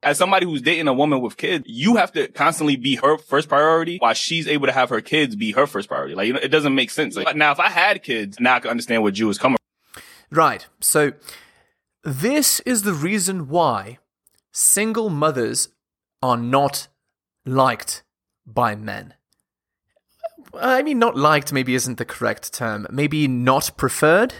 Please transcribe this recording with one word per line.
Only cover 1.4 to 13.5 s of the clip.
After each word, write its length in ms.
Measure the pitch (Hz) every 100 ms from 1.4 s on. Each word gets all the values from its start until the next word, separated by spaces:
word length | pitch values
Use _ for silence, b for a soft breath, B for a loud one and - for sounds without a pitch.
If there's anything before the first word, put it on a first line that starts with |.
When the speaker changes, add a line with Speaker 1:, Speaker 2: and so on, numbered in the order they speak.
| 160 175 127
Speaker 1:
you 300 | 113 165 233
have 160 | 175
to 160 | 160 139
constantly 480 | - 147 156 156 135
be 180 | 123 131
her 220 | 139 151
first 300 | - 139 156
priority 500 | 139 156 160 170 175
while 160 | 117
she's 320 | 113 - 165 151
able 200 | 151 139
to 60 |
have 180 | - 123
her 100 | 117
kids 340 | - 151 143
be 160 | 107 110
her 140 | 107 143
first 220 | 202 -
priority. 260 | - -
Like, 140 | - 110
you 60 |
know, 60 | 127
it 80 | 139
doesn't 260 | 151 147
make 160 | 135 120
sense. 260 | - 143 -
Like, 180 | -
now, 160 | 156 151
if 80 | 143
I 100 | 185
had 360 | 190 185 190
kids, 340 | - 117 101 98
now 160 | 123
I 60 | 123
can 100 | -
understand 320 | 120 - 117
where 80 | 107
Jew 180 | 98 110
is 100 | 98
coming 200 | 127 127
from. 440 | _ _ B B B B B
Speaker 2:
Right. 380 | 151 156 107 - _
So 340 | - 156 147 - B B B B B B _ _
this 560 | - 131 185 294 285 -
is 220 | - 247
the 100 | 196
reason 560 | 165 156 208 180 190
why 500 | 139